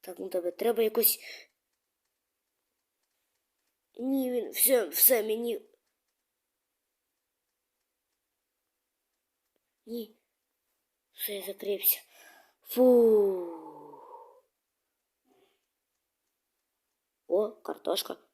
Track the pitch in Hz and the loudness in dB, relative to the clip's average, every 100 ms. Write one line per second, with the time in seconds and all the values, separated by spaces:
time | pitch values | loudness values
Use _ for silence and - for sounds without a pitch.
0 | - 175 190 185 175 - 214 233 220 214 | -16 -12 -6 -4 -6 -4 -2 0 0 2
1 | 226 - - - - _ _ _ _ _ | 0 -2 -8 -18 -20 _ _ _ _ _
2 | _ _ _ _ _ _ _ _ _ _ | _ _ _ _ _ _ _ _ _ _
3 | _ _ _ _ _ _ _ _ _ - | _ _ _ _ _ _ _ _ _ -10
4 | 254 269 254 247 202 - - 254 185 - | -4 -2 0 -2 -4 -2 2 2 0 2
5 | - 247 214 220 240 220 - _ _ _ | 2 4 0 -4 -4 -6 -10 _ _ _
6 | _ _ _ _ _ _ _ _ _ _ | _ _ _ _ _ _ _ _ _ _
7 | _ _ _ _ _ _ _ _ _ _ | _ _ _ _ _ _ _ _ _ _
8 | _ _ _ _ _ _ _ _ _ _ | _ _ _ _ _ _ _ _ _ _
9 | _ _ _ _ _ _ _ _ - 233 | _ _ _ _ _ _ _ _ -12 -10
10 | 214 _ _ _ _ _ _ _ _ _ | -10 _ _ _ _ _ _ _ _ _
11 | _ - - 202 185 196 202 196 - - | _ -12 -8 -8 -8 -8 -4 -2 0 -2
12 | - - - - _ _ - - 254 247 | -6 -20 -20 -20 _ _ -10 4 6 8
13 | 233 214 202 185 175 165 160 135 147 - | 8 6 4 0 -8 -12 -16 -18 -20 -20
14 | - - - - _ _ _ _ _ _ | -20 -20 -20 -20 _ _ _ _ _ _
15 | _ _ _ _ 381 _ _ _ _ _ | _ _ _ _ _ _ _ _ _ _
16 | _ _ _ _ _ _ _ _ _ _ | _ _ _ _ _ _ _ _ _ _
17 | _ _ _ 175 214 233 - - - 170 | _ _ _ -2 -2 -6 -14 -10 -6 -6
18 | - - _ | -6 -12 _